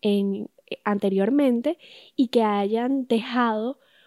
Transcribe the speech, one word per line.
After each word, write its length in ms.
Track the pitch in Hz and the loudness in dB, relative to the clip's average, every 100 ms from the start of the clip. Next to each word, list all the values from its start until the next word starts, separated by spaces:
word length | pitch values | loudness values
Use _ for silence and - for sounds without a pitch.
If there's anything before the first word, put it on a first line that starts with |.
en, 480 | 208 202 196 196 - _ _ | 0 0 0 -4 -8 _ _
eh, 120 | - | -8
anteriormente 920 | - 202 202 190 196 285 277 240 294 349 - - - - | -4 -2 0 0 2 2 2 2 -2 -4 -10 -20 -8 -2
y 120 | 247 | 0
que 140 | 233 | 2
hayan 640 | 214 202 202 226 247 277 254 | 2 0 0 -2 0 -2 0
dejado 720 | 226 254 247 240 220 226 277 _ _ | -2 0 0 0 0 -4 -8 _ _